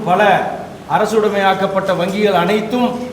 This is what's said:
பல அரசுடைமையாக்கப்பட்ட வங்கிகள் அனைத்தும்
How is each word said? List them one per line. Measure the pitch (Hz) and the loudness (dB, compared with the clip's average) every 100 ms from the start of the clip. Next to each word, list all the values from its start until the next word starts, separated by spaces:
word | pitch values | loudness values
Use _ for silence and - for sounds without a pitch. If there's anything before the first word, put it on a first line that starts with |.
பல | 160 185 208 160 - - - - - 165 | 0 2 4 2 0 -8 -12 -14 -4 -2
அரசுடைமையாக்கப்பட்ட | 214 220 208 202 196 190 190 190 185 180 | 0 2 2 2 2 2 0 0 0 0
வங்கிகள் | 185 196 208 170 | -2 0 2 2
அனைத்தும் | 175 214 214 247 233 - - | 2 0 0 -2 -2 -4 -8